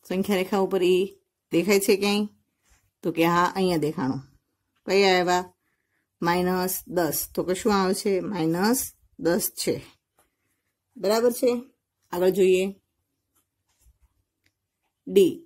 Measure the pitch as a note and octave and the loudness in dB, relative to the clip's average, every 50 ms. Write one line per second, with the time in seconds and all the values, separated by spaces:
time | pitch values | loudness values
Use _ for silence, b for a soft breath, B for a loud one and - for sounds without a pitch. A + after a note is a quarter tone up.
0 | _ - F#3 F#3 G3 - G#3 F3+ F#3+ F#3+ G#3+ G3 F#3+ F#3 F#3+ F#3+ F3+ F3+ F#3 F3+ | _ -6 -4 -4 -2 0 0 -2 0 -2 0 -2 0 0 0 0 2 2 2 2
1 | F#3+ F#3+ - _ _ _ _ _ _ _ - E3 F3 G3 G3+ G3 G3 - G#3 F#3+ | 0 -4 -8 _ _ _ _ _ _ _ -2 0 2 2 2 2 4 2 2 2
2 | G3 G3+ G3+ G#3 G#3+ G#3 _ _ _ _ _ _ _ _ _ _ _ _ _ _ | 2 -2 0 -2 -2 -6 _ _ _ _ _ _ _ _ _ _ _ _ _ _
3 | - F3 D#3+ D#3+ E3 E3+ F3 F3 F3 - - G3 F#3+ F3+ F3 D#3+ D3 D3 D#3+ - | -8 -6 -2 0 2 2 4 2 2 2 0 -2 -2 0 0 0 -2 -4 -4 -4
4 | C3+ C3 C3+ C#3 - _ _ _ _ _ _ _ _ _ _ _ _ - F#3 G3 | -4 -4 -4 -6 -10 _ _ _ _ _ _ _ _ _ _ _ _ 0 2 4
5 | G3+ F#3+ F#3 F3+ F3+ F3+ F3+ F3+ F3+ - _ _ _ _ _ _ _ _ _ _ | 4 4 4 2 2 2 0 -2 -2 -6 _ _ _ _ _ _ _ _ _ _
6 | _ _ _ _ - E3+ F3 F3+ F3+ F3+ F#3 F3+ F3+ F#3 F#3 - - - E3 F3+ | _ _ _ _ -2 -2 0 0 0 0 0 -2 -2 -4 -6 -8 -10 -6 -2 -2
7 | E3+ D3 C#3+ - - - - - E3+ E3+ F#3 F#3+ - B3 G#3 G3 F#3+ F#3 G3 F#3+ | -2 -2 -2 -6 -8 -8 -8 -6 -4 -4 -4 -2 0 0 0 2 0 0 -2 -2
8 | - G#3+ G3 F#3 E3+ - G#3 F3 D#3+ D#3+ E3 F3 G3 G#3+ B3 C4+ - - _ _ | -2 -2 -2 -2 -4 -6 -6 -4 -2 -2 0 0 0 0 0 -2 -4 -8 _ _
9 | _ _ _ - - D#3+ E3+ E3+ - - _ - - - A#2 - - - _ _ | _ _ _ -4 -2 -2 0 0 -2 -6 _ -6 -6 -6 -6 -6 -8 -18 _ _
10 | _ _ _ _ _ _ _ _ _ _ _ _ _ _ _ _ _ _ _ A#3+ | _ _ _ _ _ _ _ _ _ _ _ _ _ _ _ _ _ _ _ -6
11 | F#3 G3 G#3+ A3+ A#3 B3 A#3 - C#4 A#3+ A#3+ A#3+ B3 - _ _ _ _ _ _ | -2 0 0 2 2 0 0 2 0 0 0 -2 -8 -14 _ _ _ _ _ _
12 | _ _ - F3 F3+ F#3 F3+ G3 F#3 F#3 F#3 F#3 F#3+ G3 F#3+ _ _ _ _ _ | _ _ -4 0 2 2 4 4 4 4 4 2 0 -4 -6 _ _ _ _ _
13 | _ _ _ _ _ _ _ _ _ _ _ _ _ _ _ _ _ _ _ _ | _ _ _ _ _ _ _ _ _ _ _ _ _ _ _ _ _ _ _ _
14 | _ _ _ _ _ _ _ _ _ _ _ _ _ _ _ _ _ _ _ _ | _ _ _ _ _ _ _ _ _ _ _ _ _ _ _ _ _ _ _ _
15 | _ F3+ F#3 G3 F#3+ D#3 - - - | _ 0 4 4 4 4 2 -4 -14